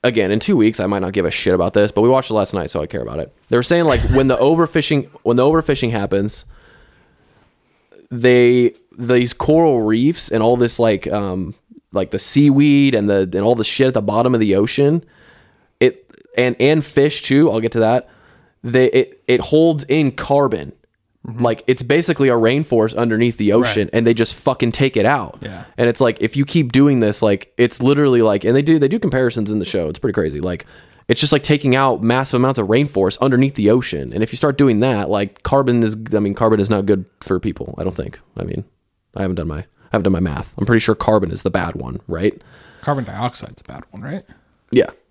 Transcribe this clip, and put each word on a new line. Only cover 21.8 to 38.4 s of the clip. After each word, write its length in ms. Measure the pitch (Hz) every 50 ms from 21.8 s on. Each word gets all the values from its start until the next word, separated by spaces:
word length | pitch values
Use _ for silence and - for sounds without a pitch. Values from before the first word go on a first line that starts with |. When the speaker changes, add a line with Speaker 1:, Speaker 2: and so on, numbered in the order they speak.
Speaker 1:
basically 480 | 123 120 139 165 170 185 160 - 139 131
a 40 | 120
rainforest 600 | 120 113 113 127 143 156 - 127 113 107 113 -
underneath 420 | - 120 117 110 107 120 120 113
the 160 | - 104 104 101
ocean, 320 | 117 123 120 104 104 101
Speaker 2:
Right. 20 | - -
Speaker 1:
and 120 | 113 113
they 80 | 117 117
just 220 | 110 117 - -
fucking 360 | - - 147 131 - 127 117 113
take 220 | - 135 135 -
it 100 | 110 98
out. 320 | 117 143 139 104 - - -
Speaker 2:
Yeah. 240 | - 110 95 85 - - _
Speaker 1:
And 120 | - 120 117
it's 120 | 113 -
like, 200 | 135 117 110 -
if 160 | - 110 -
you 80 | 139 139
keep 260 | 139 - 170 151 123
doing 280 | 117 131 139 147 139 123
this, 220 | 110 104 104 -
like, 320 | - 107 101 95 - _ _
it's 240 | - 120 120 - -
literally 400 | 123 131 143 143 147 139 127 120
like, 220 | 113 110 101 101 -
and 120 | 117 120
they 60 | 135
do, 160 | 147 160 160
they 100 | 156 143
do 120 | 135 180 233
comparisons 500 | - 175 135 131 127 120 - 123 107 101
in 80 | 107 107
the 60 | 90
show. 240 | - - 98 85 76
It's 80 | 82
pretty 160 | - - 120 98
crazy. 260 | 110 85 78 73 73
Like, 260 | 76 90 87 - - _ - - - _ _ _ _
it's 120 | - 120 -
just, 140 | - 143 156
like, 80 | 143 143
taking 320 | - 151 143 - 135 123
out 280 | 131 139 135 117 76 104
massive 320 | 113 120 131 135 - -
amounts 220 | 123 127 131 131 123
of 80 | 104
rainforest 520 | 95 110 131 143 143 - 95 95 92 - -
underneath 340 | 123 135 131 120 135 139 143
the 160 | - 107 101
ocean. 420 | 113 127 127 - - 73 67 64 -
And 80 | 95
if 100 | 110 -
you 60 | -
start 200 | - - 151 135
doing 240 | 131 143 135 113 104
that, 280 | 117 135 123 104 101 -
like, 320 | 101 101 101 98 _ - _
carbon 380 | - 135 139 135 127 120 120 113
is, 120 | 110 107 110 113 - 107
I 60 | 107
mean, 160 | 104 98 98
carbon 240 | - 117 110 110 104
is 100 | 98 101
not 160 | 110 101 98
good 200 | 98 104 95 92 _ _ _
for 180 | - - 95 90
people, 340 | - 85 78 - - - - -
I 40 | 85
don't 120 | 92 90
think. 240 | - - - - - _ _ _
I 60 | -